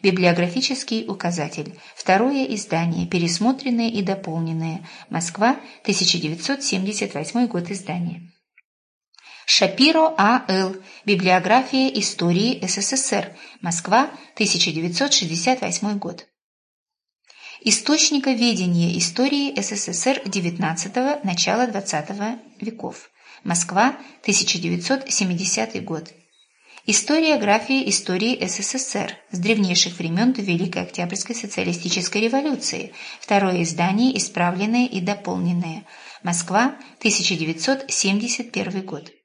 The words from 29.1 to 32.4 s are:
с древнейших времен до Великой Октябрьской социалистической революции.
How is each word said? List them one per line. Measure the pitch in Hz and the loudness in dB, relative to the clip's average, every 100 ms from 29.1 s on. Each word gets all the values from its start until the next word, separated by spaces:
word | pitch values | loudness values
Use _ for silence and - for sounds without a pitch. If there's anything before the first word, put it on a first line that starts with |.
| - _ | -8 _
с | 180 | -4
древнейших | 185 214 190 175 - 175 | 2 2 4 2 0 -2
времен | 170 170 240 | -2 2 2
до | 254 | 2
Великой | 196 170 175 175 | 0 0 0 -4
Октябрьской | 180 - 175 190 - | -6 -6 -6 -6 -6
социалистической | 233 202 - 180 175 175 185 175 208 | -8 -6 -4 -4 -4 -4 -2 -2 0
революции. | 226 262 | 0 0